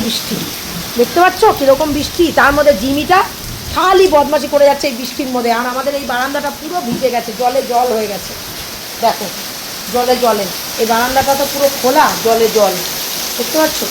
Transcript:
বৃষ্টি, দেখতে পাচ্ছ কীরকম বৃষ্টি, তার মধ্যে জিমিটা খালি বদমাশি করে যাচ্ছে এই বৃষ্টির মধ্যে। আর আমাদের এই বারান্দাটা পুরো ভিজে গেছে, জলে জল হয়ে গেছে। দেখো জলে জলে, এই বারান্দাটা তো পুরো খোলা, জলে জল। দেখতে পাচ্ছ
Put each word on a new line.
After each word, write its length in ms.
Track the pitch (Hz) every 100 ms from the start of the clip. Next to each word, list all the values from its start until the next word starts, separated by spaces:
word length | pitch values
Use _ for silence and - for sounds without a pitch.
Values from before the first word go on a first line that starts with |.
| 226
বৃষ্টি, 320 | - - 214 - - - - - 233
দেখতে 220 | 240 339
পাচ্ছ 180 | 359 370 440 -
কীরকম 300 | 269 269 302 285
বৃষ্টি, 280 | 269 - 330 269
তার 120 | 254 285
মধ্যে 160 | 294 226
জিমিটা 380 | 254 277 277 370 466 - - - -
খালি 320 | 285 359 381 370 294
বদমাশি 320 | 285 294 277
করে 120 | 285 285
যাচ্ছে 160 | 285 302
এই 40 | 233
বৃষ্টির 300 | 254 - 262 247
মধ্যে। 160 | 233 226
আর 60 | 247
আমাদের 200 | 254 269 277
এই 60 | 254
বারান্দাটা 400 | 247 269 285 285 -
পুরো 180 | 311 349 233
ভিজে 220 | - 262 240
গেছে, 160 | 226 208
জলে 200 | 247 262 214
জল 160 | 240 247 220
হয়ে 120 | 214
গেছে। 200 | 190 - - - - - - - -
দেখো 240 | 226 - 190 - - - - - -
জলে 220 | 240 247 247
জলে, 220 | 240 208 185 - - -
এই 60 | 226
বারান্দাটা 420 | 226 247 262 269 277
তো 60 | 277
পুরো 160 | 277 277 -
খোলা, 260 | 247 302 254 180 226
জলে 220 | 226 226 220
জল। 160 | 196 180 - - - - - -
দেখতে 200 | 226 311
পাচ্ছ 180 | 311 - 226